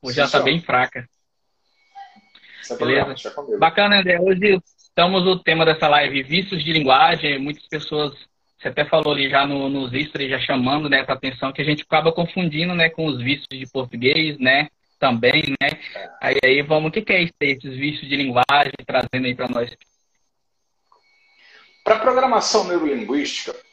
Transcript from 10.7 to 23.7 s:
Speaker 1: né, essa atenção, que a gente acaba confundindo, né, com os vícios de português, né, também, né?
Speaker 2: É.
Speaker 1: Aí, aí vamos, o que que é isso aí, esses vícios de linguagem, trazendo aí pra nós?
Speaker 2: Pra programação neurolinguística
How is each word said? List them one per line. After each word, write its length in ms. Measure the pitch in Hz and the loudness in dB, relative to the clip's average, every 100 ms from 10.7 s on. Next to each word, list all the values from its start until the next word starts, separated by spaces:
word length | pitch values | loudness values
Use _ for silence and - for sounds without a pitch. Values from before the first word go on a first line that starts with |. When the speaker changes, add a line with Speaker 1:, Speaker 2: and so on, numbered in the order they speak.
| 147 151 | 0 2
Speaker 1:
né, 120 | 135 | 0
essa 120 | 131 | 0
atenção, 400 | 135 135 127 135 | -4 -6 -6 -8
que 80 | 135 | -4
a 40 | |
gente 180 | 147 151 | -2 -2
acaba 300 | - 156 160 | 0 2 2
confundindo, 600 | 165 170 - 175 147 175 | 0 -4 -2 -2 -2 -2
né, 140 | 175 165 | 0 0
com 180 | 165 160 | 0 -4
os 140 | 127 | -2
vícios 280 | 123 139 - | -4 -4 -6
de 160 | 131 131 | -14 -8
português, 720 | 135 123 120 127 156 156 143 | -8 -8 -2 0 0 -2 -2
né, 300 | 127 139 147 _ _ _ | 2 2 0 _ _ _
também, 440 | 135 117 123 147 147 135 | 0 2 2 2 0 -2
né? 80 | 143 156 - | -4 -4 -12
Speaker 2:
É. 160 | - - - | -16 -16 -6
Speaker 1:
Aí, 160 | 131 135 | -2 0
aí 180 | 131 139 | 2 2
vamos, 260 | 147 156 160 | 2 0 0
o 40 | |
que 100 | 220 | -4
que 100 | 220 | -2
é 100 | 190 | -2
isso 120 | 170 _ | -2 _
aí, 100 | 143 | -4
esses 260 | 131 139 127 | -4 -8 -6
vícios 320 | 143 147 135 | -6 -6 -6
de 80 | 143 | -4
linguagem, 560 | 135 120 127 143 139 - - | -2 0 2 2 2 -4 -4
trazendo 400 | 127 127 127 127 | -2 -2 -4 -4
aí 80 | |
pra 140 | 123 123 | -4 -4
nós? 220 | 120 120 - _ _ _ _ _ _ _ _ _ _ _ _ _ _ _ _ _ - _ _ | -4 -6 -10 _ _ _ _ _ _ _ _ _ _ _ _ _ _ _ _ _ -20 _ _
Speaker 2:
Pra 140 | - 214 | 0 2
programação 680 | 226 247 262 226 - 220 | 4 2 2 2 2 0
neurolinguística 920 | 185 175 156 127 107 143 143 - - - _ | 0 0 0 -2 -2 -2 -2 -8 -10 -14 _